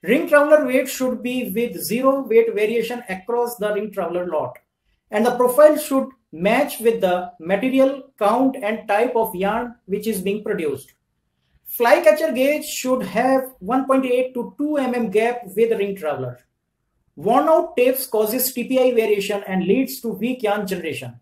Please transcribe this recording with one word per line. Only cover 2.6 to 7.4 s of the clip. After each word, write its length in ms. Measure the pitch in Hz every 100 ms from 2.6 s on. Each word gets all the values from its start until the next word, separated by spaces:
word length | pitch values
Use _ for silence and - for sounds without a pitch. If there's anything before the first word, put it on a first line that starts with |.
| 214 233 220 240 -
across 480 | 185 - 240 233 -
the 160 | 208
ring 180 | 208 214
traveler 360 | 185 175 175 180
lot, 320 | 156 123 - _ _ _ _ _
and 140 | 214
the 100 | 233
profile 440 | 240 247 247 302 302
should 320 | - 269 262 - _
match 480 | 156 180 240 285 -
with 220 | 226 220
the 320 | 185 180 180 -